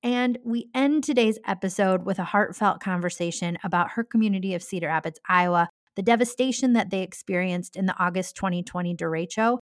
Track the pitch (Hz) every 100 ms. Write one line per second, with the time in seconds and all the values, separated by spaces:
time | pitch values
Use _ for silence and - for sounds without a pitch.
0 | 240 247 247 240 233 233 226 254 277 302
1 | 285 247 220 220 - 190 190 180 196 185
2 | 180 190 175 202 208 - 208 180 - 180
3 | 175 - 170 165 175 170 196 175 170 -
4 | 226 226 220 196 190 180 - 190 165 160
5 | 165 160 - 185 180 175 170 _ _ -
6 | 190 233 240 - 262 247 262 240 180 190
7 | 180 - - 180 185 180 175 - 185 -
8 | 180 180 185 - 196 180 180 180 175 170
9 | 165 160 175 - 226 240 _